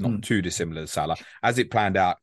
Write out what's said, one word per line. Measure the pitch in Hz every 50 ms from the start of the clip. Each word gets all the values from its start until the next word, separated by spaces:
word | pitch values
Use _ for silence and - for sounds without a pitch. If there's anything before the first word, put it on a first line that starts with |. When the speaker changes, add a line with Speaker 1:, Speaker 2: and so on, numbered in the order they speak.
Speaker 1:
not | 98 127
Speaker 2:
Hmm. | 113 101
Speaker 1:
too | 104 - 120 104 90
dissimilar | 90 82 - 87 82 80 80 78
to | 76
Salah. | - - 76 78 80 - - - - - -
As | 113 120 123
it | 117 -
planned | - 113 104 98 95
out, | 95 92 90 87 -